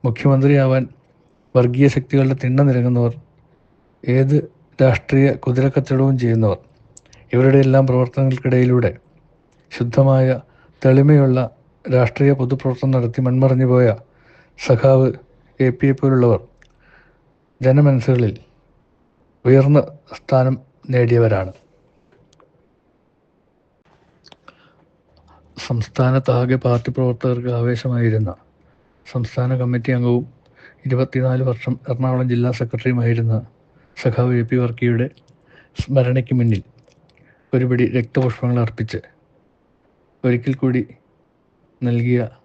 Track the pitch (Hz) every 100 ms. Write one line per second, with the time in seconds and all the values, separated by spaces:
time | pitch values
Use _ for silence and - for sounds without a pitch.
0 | 127 113 147 135 139 143 131 131 127 -
1 | _ _ _ _ _ 127 123 123 139 135
2 | 131 139 131 135 127 131 143 123 123 120
3 | 120 117 - _ _ _ _ _ _ _
4 | - 127 135 147 - _ _ - 131 110
5 | - 135 139 - - 123 135 139 135 131
6 | 135 131 120 113 107 90 _ _ _ _
7 | _ - _ 123 131 139 135 135 135 127
8 | 123 - 135 127 131 127 127 127 107 -
9 | _ _ _ _ _ _ _ - 120 110
10 | 135 131 131 131 - _ _ _ 135 131
11 | 139 151 135 127 120 _ _ _ - 127
12 | 120 - 143 139 123 131 131 127 135 131
13 | 120 117 127 127 131 131 131 127 123 107
14 | - _ _ _ _ - - 117 135 131
15 | 131 - - _ _ _ 131 123 139 135
16 | 139 131 120 104 - _ _ _ _ _
17 | _ _ _ _ _ _ 127 139 147 131
18 | 113 123 117 - _ _ _ _ _ _
19 | _ _ _ _ 123 135 135 147 - -
20 | _ - - 131 127 127 _ _ - 127
21 | 117 120 113 101 92 - _ _ _ _
22 | _ _ _ _ _ _ _ _ _ _
23 | _ _ _ _ _ _ _ _ _ _
24 | _ _ _ _ - _ _ _ _ _
25 | _ _ _ _ _ - - 120 107 -
26 | 127 131 131 123 123 131 131 120 120 123
27 | 127 120 127 123 123 120 120 117 127 120
28 | 117 107 104 87 _ _ _ _ _ _
29 | - 127 113 - 123 127 123 123 117 123
30 | 120 123 123 _ _ _ - _ - 127
31 | 131 131 127 127 131 117 - 123 - 120
32 | 131 127 127 120 123 117 117 117 127 123
33 | 117 117 113 110 - _ _ _ _ -
34 | 131 113 123 123 117 127 123 117 120 117
35 | 127 _ _ _ _ _ _ - - 135
36 | 123 131 127 127 117 101 - _ _ _
37 | _ _ _ _ _ 131 123 123 120 127
38 | 113 - 127 110 123 123 113 - 110 -
39 | - _ _ _ _ _ _ _ _ _
40 | _ _ 127 123 120 131 131 123 - -
41 | _ _ _ _ _ _ _ _ 120 120
42 | 120 123 113 -